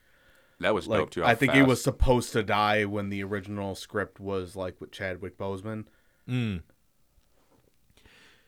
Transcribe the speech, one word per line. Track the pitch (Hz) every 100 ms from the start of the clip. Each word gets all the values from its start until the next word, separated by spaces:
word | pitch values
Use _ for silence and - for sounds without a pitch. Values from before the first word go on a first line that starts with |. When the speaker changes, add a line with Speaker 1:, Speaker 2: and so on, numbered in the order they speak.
| _ _ _ _ _ _
Speaker 1:
That | 87
was | 104 82
Speaker 2:
like, | 107
Speaker 1:
dope, | 73
too, | 87
Speaker 2:
I | 110
Speaker 1:
how |
Speaker 2:
think | 113 135
he | 139
Speaker 1:
fast. | 131
Speaker 2:
was | 120
supposed | 135 - - 123 -
to | 117
die | 101 104 104 107 101
when | 104 101
the | 101
original | 98 101 101 104 98
script | 92 - 104 92 -
was, | 98 95 90 95
like, | 92 -
with | -
Chadwick | - 95 87 90 -
Boseman. | 98 95 110 107 107 _ _ _ -
Speaker 3:
Mm. | 127 113 90 - _ _ _ _ _ _ _ _ _ _ _ _ _ _ - - _